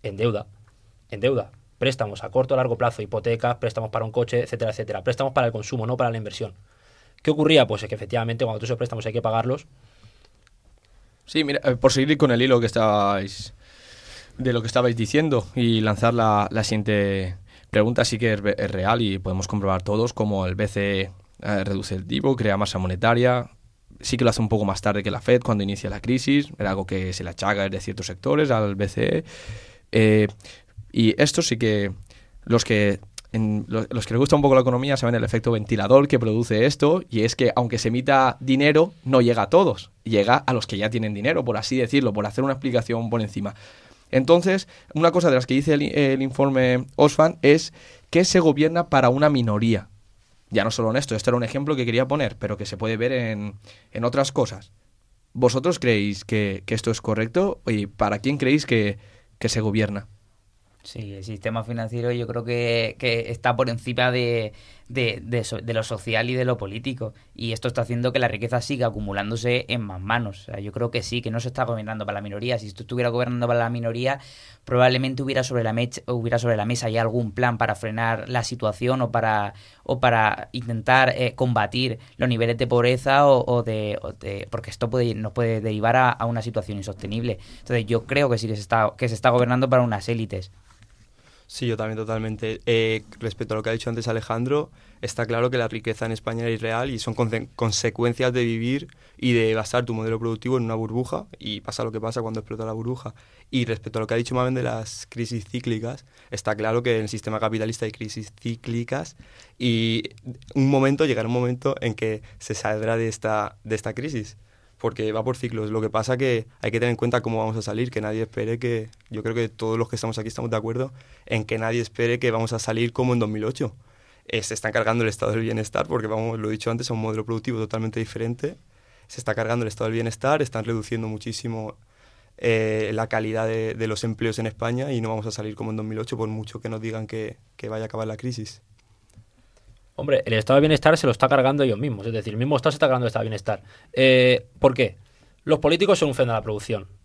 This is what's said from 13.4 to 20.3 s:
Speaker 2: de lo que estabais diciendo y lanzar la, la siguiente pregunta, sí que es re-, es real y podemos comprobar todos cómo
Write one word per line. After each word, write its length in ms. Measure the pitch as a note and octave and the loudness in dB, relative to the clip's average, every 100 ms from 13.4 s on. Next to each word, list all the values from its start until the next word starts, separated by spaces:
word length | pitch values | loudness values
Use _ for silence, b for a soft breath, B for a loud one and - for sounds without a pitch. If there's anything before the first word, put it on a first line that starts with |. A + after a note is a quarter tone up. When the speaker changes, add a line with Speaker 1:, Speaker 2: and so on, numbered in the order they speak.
| - - B B B B B B B - | -14 -16 B B B B B B B -4
Speaker 2:
de 140 | B2+ | -2
lo 80 | A#2 | 0
que 80 | A2 | 0
estabais 300 | B2+ B2 A#2 | 2 2 0
diciendo 500 | G#2+ D3 D#3 B2+ - | 0 2 2 0 0
y 240 | - A#2 A2 | 0 2 4
lanzar 340 | A2 G2 A#2 | 2 2 2
la, 360 | A#2+ A2 G#2 G#2 | 4 4 4 2
la 140 | A2 | -2
siguiente 720 | G#2+ G#2+ G#2 G#2 G2 G2 F#2 F#2 b b b | 0 -2 0 2 2 0 -4 -8 b b b
pregunta, 320 | A2+ A2 A#2+ | 2 2 2
sí 140 | A#2 A2 | 0 2
que 160 | A#2 | 0
es 80 | G#2 | 2
re-, 140 | G#2 - | 0 0
es 120 | G2+ | -2
real 320 | F#2+ F#2+ A#2+ | 0 0 2
y 160 | A2 F#2+ | 0 -2
podemos 300 | F#2+ F#2 F#2 | -2 -4 -2
comprobar 340 | G#2 G2 F#2 | -2 0 0
todos 300 | F#2 G#2+ A#2 | 0 0 -2
cómo 340 | - G#2+ | 0 0